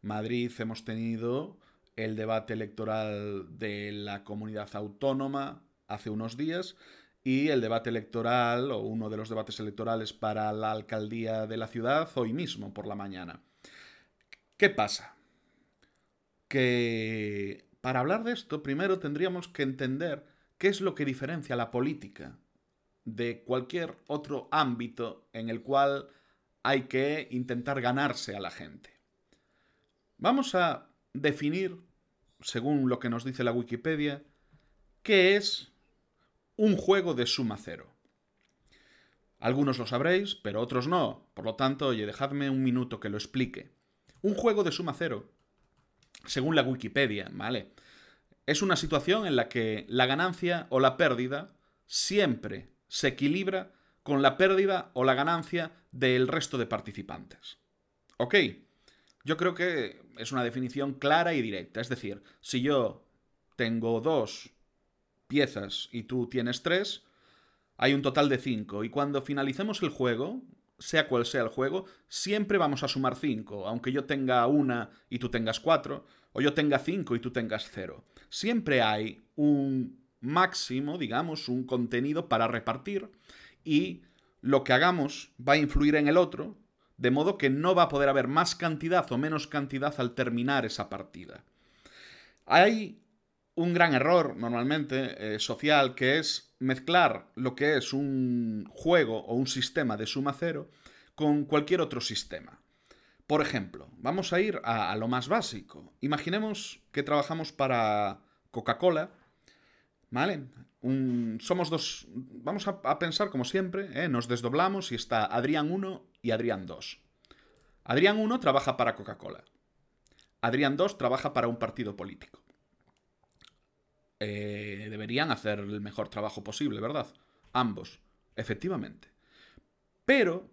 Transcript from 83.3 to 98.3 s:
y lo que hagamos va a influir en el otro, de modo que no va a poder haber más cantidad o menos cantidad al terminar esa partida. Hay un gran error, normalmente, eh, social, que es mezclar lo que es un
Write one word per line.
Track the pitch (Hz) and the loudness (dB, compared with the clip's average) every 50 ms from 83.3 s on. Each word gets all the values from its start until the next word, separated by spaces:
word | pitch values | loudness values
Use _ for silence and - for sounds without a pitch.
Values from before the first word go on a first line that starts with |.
| - - - - _ _ _ | -20 -20 -20 -20 _ _ _
y | 165 151 147 180 185 - - - _ _ _ _ _ _ _ | 2 2 2 2 2 -6 -12 -16 _ _ _ _ _ _ _
lo | - 127 139 151 139 | 0 2 2 4 4
que | - | 4
hagamos | 127 127 156 180 180 175 139 139 - - - - _ - 123 | 4 6 6 4 4 2 0 -2 -4 -8 -14 -16 _ -6 2
va | 131 143 | 4 4
a | 156 | 4
influir | 147 135 - 156 147 147 151 | 4 4 4 4 6 6 6
en | 151 147 147 | 6 4 6
el | 156 | 6
otro, | 180 180 175 - - 151 202 208 - _ _ _ _ _ _ _ - | 6 6 4 0 -8 -8 -10 -10 -16 _ _ _ _ _ _ _ 0
de | 120 123 | 2 4
modo | 127 143 156 185 196 196 | 4 4 4 2 2 2
que | - 135 | 2 2
no | 131 143 156 180 185 | 2 4 4 4 6
va | 175 170 | 6 6
a | - | 4
poder | 143 139 143 139 | 4 4 4 6
haber | 139 139 123 123 | 6 4 2 4
más | 139 160 170 170 - | 4 4 4 2 0
cantidad | - 175 170 156 151 160 165 180 180 - - | -2 -2 -2 -2 -2 -2 2 2 2 2 2
o | 127 | -2
menos | 120 143 156 160 151 147 | -2 -2 -2 -2 -4 -6
cantidad | - - 147 139 135 139 135 135 147 147 | -4 -4 -4 -4 -2 -4 -2 -2 -2 -2
al | 143 131 120 123 | 0 -2 -2 0
terminar | - 127 123 117 120 120 131 143 139 117 | -2 -2 0 0 0 0 2 0 0 0
esa | 110 - - 104 - | -2 -4 -6 -6 -6
partida. | 101 98 92 - - 85 90 - - - _ _ _ _ _ _ _ _ _ - - - - - - - - - _ _ _ | -8 -10 -10 -12 -14 -18 -16 -16 -18 -20 _ _ _ _ _ _ _ _ _ -20 -20 -20 -20 -20 -20 -20 -20 -20 _ _ _
Hay | - - 156 185 208 233 220 214 180 - - _ _ _ _ _ _ _ _ _ _ _ | 4 8 8 8 8 6 2 -4 -8 -12 -18 _ _ _ _ _ _ _ _ _ _ _
un | - 170 175 | 0 0 2
gran | 175 165 175 175 190 | 4 4 6 6 6
error, | 165 139 151 180 175 156 135 - | 4 6 6 6 6 6 4 -2
normalmente, | 87 117 117 120 117 120 135 151 156 143 131 131 131 135 117 - - 104 107 107 | -4 -4 -2 -2 0 0 0 0 0 -2 -2 -2 -2 -2 -4 -6 -8 -6 -4 -4
eh, | 107 | -4
social, | - - 120 - - 147 151 147 139 127 127 | -4 -4 -6 -2 2 4 6 6 6 4 2
que | - 131 127 139 160 | 2 2 4 4 2
es | 151 - - - - _ _ _ | 2 -2 -4 -6 -8 _ _ _
mezclar | 127 131 131 127 - - 170 180 175 135 110 98 - - _ | 0 0 0 0 0 4 6 6 6 6 4 0 -8 -12 _
lo | - 127 127 127 | -4 -4 -4 0
que | - 147 147 156 135 | 2 2 4 4 2
es | 120 - 135 | 0 0 -2
un | 135 143 139 135 131 127 127 | -2 -2 0 0 0 0 0